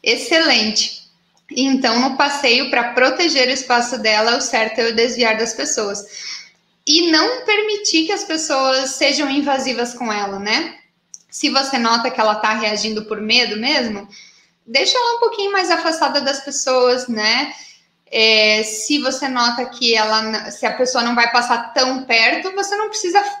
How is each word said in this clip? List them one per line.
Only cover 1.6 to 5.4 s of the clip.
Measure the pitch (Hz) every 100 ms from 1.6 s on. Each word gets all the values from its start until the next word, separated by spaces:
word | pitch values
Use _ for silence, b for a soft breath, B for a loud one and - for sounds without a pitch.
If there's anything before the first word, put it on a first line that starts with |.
| 269 262 240 233
no | 254 254
passeio, | 285 - 254 240 277
pra | 254 240
proteger | - 262 - 339 269 247
o |
espaço | 269 - 240 240 247
dela, | 220 214 226 247
o |
certo | - 233 220 220
é | 233
eu | 226
desviar | 240 233 233
das | 214